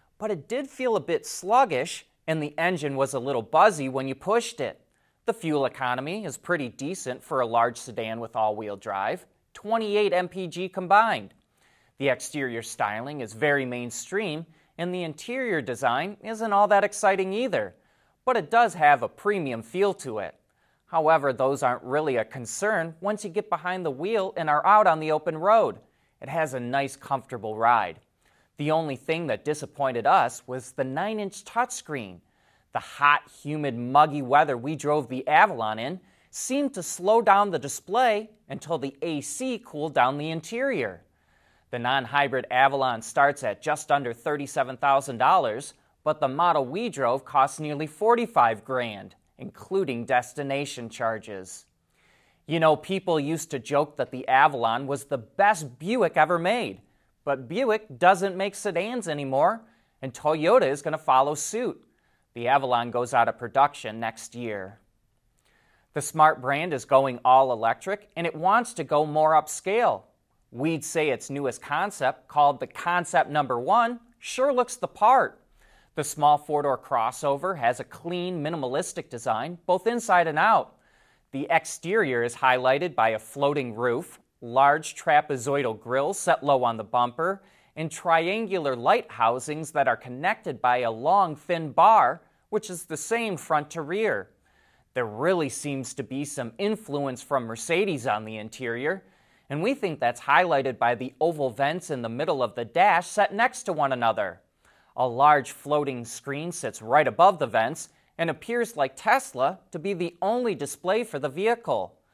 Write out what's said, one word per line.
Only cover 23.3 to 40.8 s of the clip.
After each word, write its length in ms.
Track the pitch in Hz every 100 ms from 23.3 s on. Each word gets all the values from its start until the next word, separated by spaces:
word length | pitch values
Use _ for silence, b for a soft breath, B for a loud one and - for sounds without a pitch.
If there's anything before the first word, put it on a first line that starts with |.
| 185 202
behind 360 | 165 175 185 165
the 60 |
wheel 420 | 131 185 220 190 -
and 140 | 156
are 160 | 147 185
out 220 | 214 196
on 120 | 160
the 120 | 156
open 260 | 151 165 156
road. 420 | 185 226 156 - _ _ _ -
It 80 | -
has 240 | 160 156
a 60 | 127
nice, 360 | 120 139 135 -
comfortable 600 | - 135 - 123 107 107
ride. 440 | 117 120 92 80 _ _ _ _ _ -
The 140 | 147
only 240 | 160 156 131
thing 320 | - 160 160
that 180 | 107 -
disappointed 600 | 147 143 - 135 120 135
us 380 | 185 123 - -
was 280 | 127 117
the 100 | -
nine-inch 600 | 131 139 202 214 196 -
touchscreen. 760 | - 226 247 - - 143 101 90 _ _ _ _ _
The 60 | 120
hot, 420 | - - 143 147 - -
humid, 360 | 147 151 143 117
muggy 440 | 120 139 156 147
weather 360 | 123 143 151 123
we 180 | 131 156
drove 320 | 147 151 123
the 200 | 127 139
Avalon 520 | 156 208 123 107 107
in 220 | 127 185 b b b
seemed 440 | - - 269 277
to 100 | 190
slow 380 | 165 - 185 226
down 300 | 220 196 202
the 80 | 160
display 680 | 135 - - 220 254 208 220 _ -
until 280 | 135 147 165
the 180 | 135 -
A 200 | 170 151
C 400 | - - 262 233 -
cooled 280 | 151 156
down 240 | 139 127 143
the 120 | 156
interior. 720 | 165 - 233 277 202